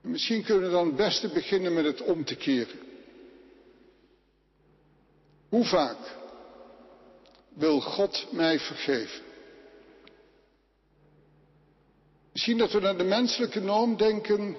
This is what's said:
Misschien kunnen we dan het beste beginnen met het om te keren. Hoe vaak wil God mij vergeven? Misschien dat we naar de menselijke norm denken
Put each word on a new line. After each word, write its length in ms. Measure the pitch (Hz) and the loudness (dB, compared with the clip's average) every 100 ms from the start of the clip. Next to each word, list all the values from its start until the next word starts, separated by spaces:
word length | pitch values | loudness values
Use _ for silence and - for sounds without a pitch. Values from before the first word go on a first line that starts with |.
Misschien 420 | - 247 - 226 | -6 -4 -2 -2
kunnen 220 | - 202 | 2 2
we 60 | 185 | 4
dan 160 | 175 170 | 2 2
het 100 | 135 | 2
beste 320 | 208 - 214 | 0 0 -2
beginnen 440 | 160 - 196 180 | -2 0 0 2
met 120 | 165 | 2
het 180 | 151 139 | 0 0
om 220 | - 170 | -2 -2
te 100 | 143 | -2
keren. 440 | 123 - 131 113 - - - - - - - - - - _ - _ _ _ _ _ _ _ _ _ _ _ _ _ _ _ _ | -4 0 0 0 -8 -18 -20 -20 -20 -20 -20 -20 -20 -20 _ -20 _ _ _ _ _ _ _ _ _ _ _ _ _ _ _ _
Hoe 160 | 226 | 2
vaak 320 | 233 180 135 113 - - - - - - - - - - - - - - _ | 4 2 2 -2 -14 -16 -18 -20 -20 -20 -20 -20 -20 -20 -20 -20 -20 -20 _
wil 260 | - 156 147 | -2 2 2
God 460 | - - 196 - - | 0 -2 -2 -2 -8
mij 280 | 170 165 156 | -2 2 2
vergeven? 640 | - 143 - 131 101 - - - - - - - - - - - - _ _ _ _ _ _ _ _ _ _ _ _ _ _ _ _ _ _ _ _ | -2 -6 -2 -2 -2 -12 -18 -20 -20 -20 -20 -20 -20 -20 -20 -20 -20 _ _ _ _ _ _ _ _ _ _ _ _ _ _ _ _ _ _ _ _
Misschien 260 | - - 233 | -6 -2 2
dat 140 | 220 | 2
we 80 | 208 | 2
naar 160 | 190 185 | 2 0
de 80 | |
menselijke 560 | 185 214 247 - 240 220 | 0 2 0 0 -2 -2
norm 360 | 190 208 233 220 | 0 2 2 4
denken 600 | 214 214 214 208 208 | 2 2 0 0 0